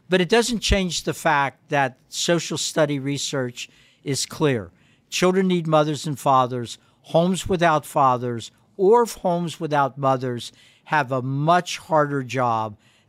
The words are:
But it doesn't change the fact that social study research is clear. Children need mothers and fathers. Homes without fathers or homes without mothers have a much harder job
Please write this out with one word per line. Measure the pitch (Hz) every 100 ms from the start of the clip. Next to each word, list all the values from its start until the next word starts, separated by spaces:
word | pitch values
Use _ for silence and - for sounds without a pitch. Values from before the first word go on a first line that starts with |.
| -
But | 180
it | 175
doesn't | 233 226 226
change | - 202 185 151
the | -
fact | - 165 147 139 - -
that | 143 131 127 _
social | - - 170 - 160
study | - - 151 143
research | 135 143 - 143 123 120 - _ _ _
is | - 135 -
clear. | - 151 120 87 _ _ _ _
Children | - 180 185 185
need | 180 160
mothers | 156 151 143 156
and | 135
fathers. | 143 131 127 127 117 - _ _
Homes | - 165 180 180 -
without | 185 170 156 -
fathers | 156 135 123 123 117 - _ _ -
or | 190 233 226
homes | - 190 175 175 -
without | 160 147 135 131
mothers | 135 131 131 120 - - _ _ -
have | 156 127
a | 131
much | 131 139 156 175 175 -
harder | - 156 147 143
job | 123 127 123 113 110 104 _ _